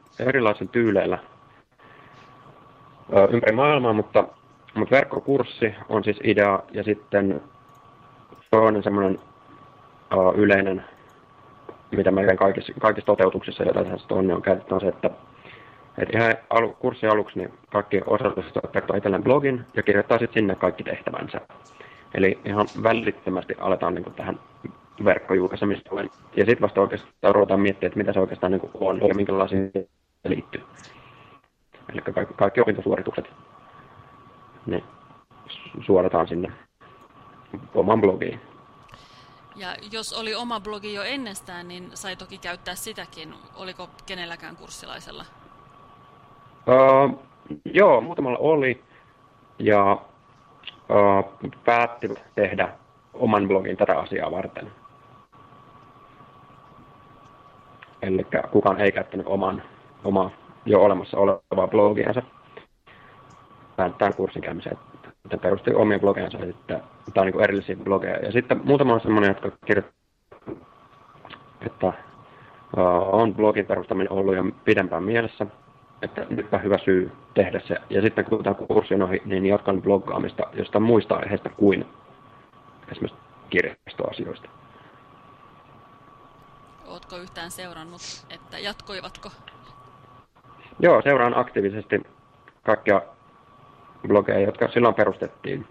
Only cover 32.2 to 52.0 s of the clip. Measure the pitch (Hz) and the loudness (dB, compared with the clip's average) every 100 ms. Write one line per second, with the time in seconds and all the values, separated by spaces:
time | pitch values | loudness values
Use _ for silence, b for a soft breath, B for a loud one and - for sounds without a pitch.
32.2 | 98 - 101 - 117 101 98 98 - - | -6 0 0 4 2 0 -2 -4 -4 -8
33.2 | - - - - - - - - - - | -10 -16 -20 -20 -20 -20 -20 -20 -20 -20
34.2 | - - - - - 92 - - - - | -20 -20 -20 -16 -8 -8 -8 -18 -20 -20
35.2 | _ - - - - - - 92 92 85 | _ -20 -20 -20 -18 -8 2 4 4 2
36.2 | 82 85 95 - _ _ - - - - | 0 -4 -6 -10 _ _ -20 -20 -20 -20
37.2 | - - - 98 - 107 95 110 101 92 | -20 -20 -18 -18 -4 -2 2 4 4 2
38.2 | 87 - - - - - - B B B | -4 -10 -16 -20 -20 -20 -20 B B B
39.2 | B B - 208 185 - 208 220 214 - | B B -20 -16 -14 -14 -12 -12 -10 -8
40.2 | 220 220 240 226 202 208 208 202 202 277 | -8 -6 -6 -6 -8 -10 -10 -8 -6 -8
41.2 | 240 220 - 175 175 180 180 190 196 180 | -8 -12 -14 -14 -14 -16 -16 -14 -12 -12
42.2 | 185 190 180 180 180 185 220 208 170 - | -14 -14 -12 -12 -12 -12 -12 -14 -16 -18
43.2 | 156 156 - - 190 185 180 - - 185 | -20 -20 -20 -18 -16 -16 -18 -20 -16 -12
44.2 | 170 170 165 165 160 - - - - 76 | -12 -14 -16 -20 -20 -18 -16 -16 -16 -18
45.2 | - - - - - - - - - - | -20 -20 -20 -20 -20 -20 -20 -20 -20 -20
46.2 | - - - - - 127 135 135 139 - | -20 -20 -20 -8 2 6 8 6 4 0
47.2 | - _ - 147 - 156 196 123 113 170 | -12 _ -18 -16 -2 4 6 6 2 -4
48.2 | 139 117 135 156 131 117 b b b _ | -4 0 2 2 0 -4 b b b _
49.2 | _ _ _ - 107 104 98 101 - _ | _ _ _ -4 2 4 4 2 -2 _
50.2 | _ _ _ - - - - 104 101 98 | _ _ _ -20 -20 -18 0 4 6 4
51.2 | 98 - - - - 117 117 120 | 2 -6 -14 -4 2 2 2 -2